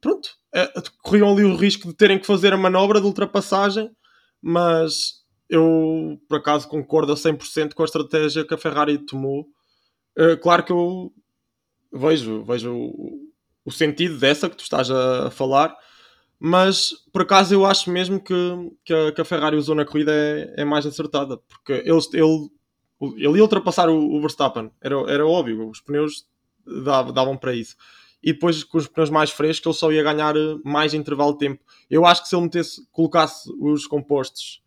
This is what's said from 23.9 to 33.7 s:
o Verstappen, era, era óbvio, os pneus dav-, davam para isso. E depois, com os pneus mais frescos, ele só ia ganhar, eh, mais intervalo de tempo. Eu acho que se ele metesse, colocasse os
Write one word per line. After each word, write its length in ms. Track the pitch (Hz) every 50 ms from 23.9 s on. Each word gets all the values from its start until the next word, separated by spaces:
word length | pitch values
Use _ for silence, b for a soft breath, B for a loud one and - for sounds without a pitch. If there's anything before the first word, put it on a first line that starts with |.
| 160 156
o 240 | 151 147 156 151
Verstappen, 480 | 147 151 - _ 147 131 - 123 110 113 _ _
era, 140 | _ 135 139 139 131 -
era 140 | 143 143 147
óbvio, 440 | 160 165 180 156 120 110 110 110 110
os 100 | 110 -
pneus 480 | _ - 143 147 151 151 147 - _ _ _ _ _ _ _ _ _
dav-, 460 | - - - 131 139 143 131 127 127 127
davam 240 | 131 131 131 135 131
para 160 | - 131 127
isso. 220 | 117 110 - - b b b b b b b b b
E 120 | _ 151 160
depois, 300 | 151 - 175 165 156 151
com 140 | _ - 165
os 100 | 151 -
pneus 220 | _ - 160 147
mais 200 | 151 156 151 147
frescos, 360 | - - 147 156 160 - -
ele 100 | 165 160
só 160 | - - 160
ia 120 | 156 156 151
ganhar, 320 | 147 151 151 151 156 151
eh, 220 | 156 151 156 156 151 -
mais 300 | 139 143 147 151 151 147
intervalo 400 | 156 147 147 143 135 143 147 147
de 60 | 147
tempo. 240 | 151 139 139 - b b b b b b
Eu 160 | 127 156 170
acho 180 | 175 175 175 -
que 60 | -
se 60 | -
ele 80 | 175 175
metesse, 420 | 170 - 175 165 - - - - _
colocasse 580 | _ - 165 156 156 170 156 156 - - - - - 285
os 260 | - 147